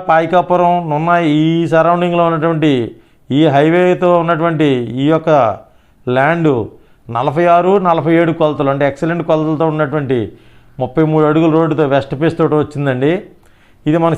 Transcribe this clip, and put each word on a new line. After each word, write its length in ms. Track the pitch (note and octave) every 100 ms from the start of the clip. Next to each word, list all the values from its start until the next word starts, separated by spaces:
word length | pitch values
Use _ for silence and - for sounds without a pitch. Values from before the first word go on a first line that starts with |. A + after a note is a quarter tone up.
| F3+
పాయకాపురం, 640 | D#3+ E3 F3+ F3 F3 F3 F3 E3+
నున్న 200 | D3 E3 F3 E3 D3+
ఈ 100 | D#3+ E3 E3 D#3+
సరౌండింగ్లో 460 | E3 F3 F3 E3+ E3+
ఉన్నటువంటి 440 | E3 E3 D#3+ D#3 C3 A2+ - _ _ _
ఈ 120 | C3 D#3 C#3
హైవేతో 560 | D#3 F3 F3+ F3 F3+ F3
ఉన్నటువంటి 480 | E3 D#3+ E3+ D#3 D3+ B2+ A#2 B2
ఈ 60 | C#3+
యొక్క 160 | D#3+ D#3+ D3 A2+ F#2+ - _ _ _ - B2+
ల్యాండ్ 360 | C#3+ E3+ D#3+ B2 F#2+ - _ _ -
నలభై 300 | A#2 C#3+ C#3+ F3
ఆరు, 160 | E3+ F3 G3+ F3+
నలభై 260 | E3 D3 E3
ఏడు 140 | E3+ D#3+
కొలతలు, 300 | D3+ C#3 C#3
అంటే 120 | C#3 C#3+
ఎక్సలెంట్ 320 | C#3 E3 F3 D#3+
కొలతలతో 380 | D#3 D#3 D#3 D#3+
ఉన్నటువంటి 460 | D#3 D3 D3 C3+ B2+ G#2 - - - - -
ముప్పై 240 | B2+ D#3+ D#3
మూడు 140 | D#3 D3+
అడుగుల 200 | D#3 E3 D#3
రోడ్డుతో 280 | E3 D3+ C#3+
వెస్ట్ 200 | C#3 - C3+
ఫేస్ 160 | E3 E3
తోటి 160 | D#3 D3+
వచ్చిందండి. 500 | C#3+ C#3+ C#3+ B2+ C#3 F3+ - - _ _ _ _ D3+
ఇది 100 | E3
మన 100 | E3